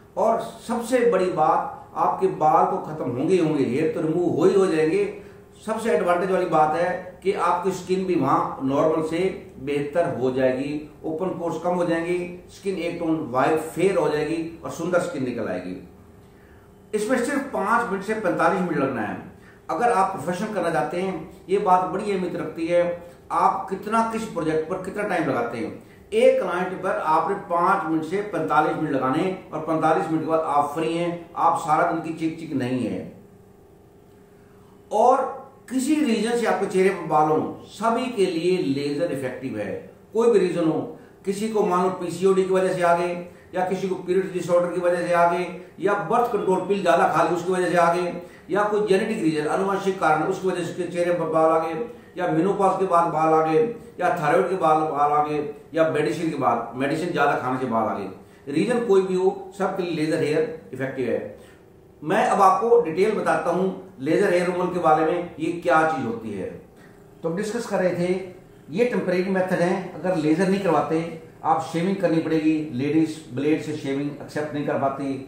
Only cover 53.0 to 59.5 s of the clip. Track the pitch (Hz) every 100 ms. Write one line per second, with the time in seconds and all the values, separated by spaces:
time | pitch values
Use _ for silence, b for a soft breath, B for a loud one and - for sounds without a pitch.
53 | 165 156 160 160 160 160 156 - B B
54 | 175 175 151 175 190 185 165 156 160 143
55 | 147 147 151 151 147 - - 160 160 147
56 | 156 110 165 139 123 113 - 127 135 160
57 | 170 147 143 - 131 131 123 113 110 101
58 | 95 - B B B 147 208 240 - 190
59 | 185 185 185 - -